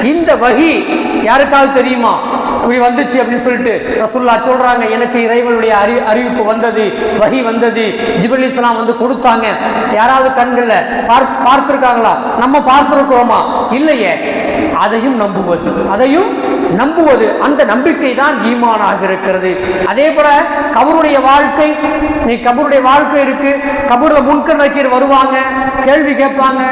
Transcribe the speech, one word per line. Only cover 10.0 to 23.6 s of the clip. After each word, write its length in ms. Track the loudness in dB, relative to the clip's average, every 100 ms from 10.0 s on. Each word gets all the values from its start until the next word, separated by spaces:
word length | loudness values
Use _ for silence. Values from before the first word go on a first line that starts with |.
| 2 2 2
கண்கள்ல 440 | 0 0 0 0 0 0 -4 0
பார்த்-, 400 | 2 2 0 2
பார்த்திருக்காங்களா? 720 | 2 2 0 0 2 0 0 -4 -2
நம்ம 180 | 2 2
பார்த்திருக்கிறோமா? 1120 | 4 2 4 2 2 2 2 0 -2 -4 -4
இல்லையே. 640 | -2 0 0 0 -2 -4 -4 -4 -4 -2
அதையும் 420 | -2 0 0 0 0
நம்புவது, 560 | -2 -2 -2 -2 -2 -4 -2
அதையும் 540 | 0 2 2 0 -2 -4 -2 -2 0
நம்புவது, 600 | 0 2 2 4 2 0
அந்த 220 | -2 0
நம்பிக்கை 520 | 0 2 0 0 -2 0
தான் 180 | 0 0 -2
ஈமானாக 580 | 0 0 0 -2 -2
இருக்கிறது. 540 | -2 -4 -2 -2 -2 -4 -4 -2 -2
அதே 260 | 0 0
போல 300 | 2 4 4 2 -2 -2
கபருடைய 480 | 0 2 2 2 2
வாழ்க்கை, 540 | 4 4 2 0 0 0 -2 -2 -2 -2 -2
நீ 80 |
கபருடைய 480 | 0 0 0 2 2
வாழ்க்கை 400 | 4 2 2 0
இருக்கு, 380 | 0 0 -2 -2